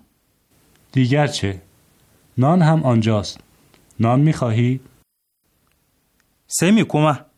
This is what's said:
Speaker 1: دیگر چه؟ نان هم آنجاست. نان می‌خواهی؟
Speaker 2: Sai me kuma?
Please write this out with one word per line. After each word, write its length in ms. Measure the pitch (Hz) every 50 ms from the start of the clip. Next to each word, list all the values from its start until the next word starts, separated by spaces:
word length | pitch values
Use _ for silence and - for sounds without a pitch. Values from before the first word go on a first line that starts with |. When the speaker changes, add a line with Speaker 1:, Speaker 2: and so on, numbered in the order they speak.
| - _ _ _ _ _ _ _ _ _ _ _ _ _ _ _ _ _
Speaker 1:
دیگر 360 | - 131 131 120 135 147 147 131
چه؟ 340 | - - - 101 95 90 - _ _ _ _ _ _ _ _ _ _ _ _ _ _ -
نان 240 | 123 143 170 185
هم 220 | 165 151 160 156 -
آنجاست. 560 | 131 120 113 101 113 110 104 - - - - _ _ _ _ _ _ _ _ _ _ _ -
نان 200 | 110 117 123 131
می‌خواهی؟ 600 | 147 156 156 - 131 120 110 113 120 123 127 131 - _ _ _ _ _ _ _ _ _ _ _ _ _ _ _ _ _ _ _ _ _ _ _ _ _ _ _ _ _ _ _ _ -
Speaker 2:
Sai 240 | - - 160 180
me 120 | 214 226 175
kuma? 320 | - - 151 151 156 143 139 - _ _